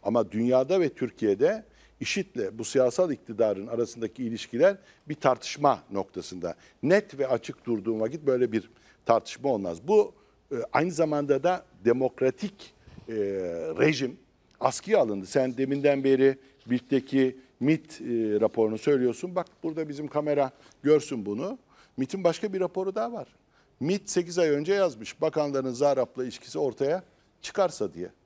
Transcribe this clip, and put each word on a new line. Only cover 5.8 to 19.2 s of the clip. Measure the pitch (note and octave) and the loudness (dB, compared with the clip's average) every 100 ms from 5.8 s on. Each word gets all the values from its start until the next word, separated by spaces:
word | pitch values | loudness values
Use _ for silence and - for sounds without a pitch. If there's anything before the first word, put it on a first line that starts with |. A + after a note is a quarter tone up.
| - | -2
noktasında. | G2 F#2 - - F#2 F2 D#2+ - _ | -6 -6 -10 -12 -8 -8 -8 -18 _
Net | C#3+ G3 G#3 C#3 | 2 2 0 -6
ve | C3+ | -2
açık | A#2+ - C3+ - | -2 -4 -12 -6
durduğum | A2+ G2+ A2 | -4 -2 -2
vakit | A2 D#3 D3 | -4 -2 0
böyle | B2+ B2 | 2 2
bir | A2 - _ _ _ - | -2 -6 _ _ _ 2
tartışma | A2+ - - C3+ | 2 2 -6 -2
olmaz. | A2+ F#2 E2+ B2+ | -2 -2 -6 2
Bu, | G#3+ - - _ _ _ | 2 2 -4 _ _ _
e, | B2+ A2 | -8 -2
aynı | - E3+ | 0 0
zamanda | D#3 D#3 D3 C#3+ C3+ | 0 0 0 2 2
da | E3 F3+ - _ G#2+ | 2 -2 -6 _ 2
demokratik, | B2 C3 - C3 - G3+ - - _ - - - | 2 0 0 0 0 -10 -10 -20 _ -20 -20 -10
e, | A2+ G2 G2 F2+ E2+ D#2+ D#2+ | -4 -2 -2 -4 -6 -6 2
rejim | C#3+ C#3+ C3 - _ _ _ _ | 2 2 -4 -6 _ _ _ _
askıya | B2+ - - G#3+ | -2 -2 0 2
alındı. | B2 G2+ F#2 | 2 0 -2
Sen | C#3+ C3 A#2+ | 0 0 0
deminden | C3 C#3 C#3+ C#3 | -2 2 2 4
beri | C3+ C3+ C3+ C3+ - _ - | 4 6 6 4 -10 _ -4
milt'teki | B2 - C3+ C3 C3 C3 C3 - _ | -4 2 0 2 2 2 0 -20 _
mit, | B2+ D#3 - - | 0 0 -2 -14
e, | A#2 A#2 A2 G#2 | -4 -2 0 2
raporunu | G#2+ - A2 A2 | 2 2 0 0
söylüyorsun. | - C#3 B2 A2+ | 0 2 2 -2